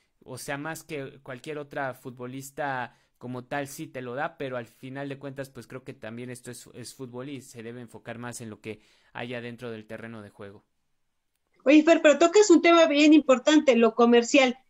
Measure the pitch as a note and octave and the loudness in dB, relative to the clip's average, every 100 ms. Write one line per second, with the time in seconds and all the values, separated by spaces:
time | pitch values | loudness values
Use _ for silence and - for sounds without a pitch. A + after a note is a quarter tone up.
0 | _ _ - B2+ - C#3+ D3+ D#3+ - D#3 | _ _ -20 -16 -12 -10 -10 -14 -12 -12
1 | C3+ B2 - B2+ D#3 D3+ C#3+ D3 C#3 B2 | -12 -16 -18 -18 -14 -14 -12 -8 -8 -10
2 | C3+ B2 B2 C3 C3+ - C#3+ C3 A#2+ _ | -16 -14 -14 -14 -16 -10 -6 -6 -8 _
3 | _ _ B2 B2+ B2 C#3+ C#3 C#3 D#3 C3+ | _ _ -14 -14 -10 -10 -10 -12 -14 -12
4 | B2+ B2 D#3+ E3 C#3 B2+ A#2 _ C3 C3+ | -12 -8 -10 -8 -10 -10 -12 _ -16 -12
5 | C#3+ C#3 C#3 C3+ C3+ C3 A2 B2+ C3 A#2+ | -12 -12 -14 -14 -14 -16 -18 -18 -18 -18
6 | A2 A#2 B2 B2 - A#2+ - - B2 - | -16 -14 -14 -16 -16 -18 -20 -18 -18 -16
7 | C3 A#2+ C3 C#3 A#2+ B2 A2+ A#2+ A#2+ A2 | -16 -14 -14 -16 -18 -18 -16 -16 -18 -20
8 | - A#2 A#2+ A2+ A2+ G#2+ A2+ G#2 _ _ | -16 -14 -14 -14 -14 -14 -14 -16 _ _
9 | _ - A#2+ B2 A#2 A#2 B2 A2+ G#2+ A2 | _ -14 -12 -12 -12 -14 -14 -14 -16 -16
10 | A2+ A2+ G#2 _ G2+ G2+ _ _ _ _ | -16 -16 -20 _ -20 -20 _ _ _ _
11 | _ _ _ _ _ _ - D4+ D4+ E4 | _ _ _ _ _ _ 4 6 6 4
12 | D#4 C#4+ E4+ G4+ G#4 E4 E4+ E4+ E4 C#4+ | 4 4 4 6 6 6 6 6 4 4
13 | D4+ D#4 - B3 B3 D4+ D4 A#3+ A3+ A3+ | 6 6 6 2 4 4 4 4 2 4
14 | A#3+ A#3+ A#3 C#4+ C4 A#3+ _ | 4 4 4 2 2 0 _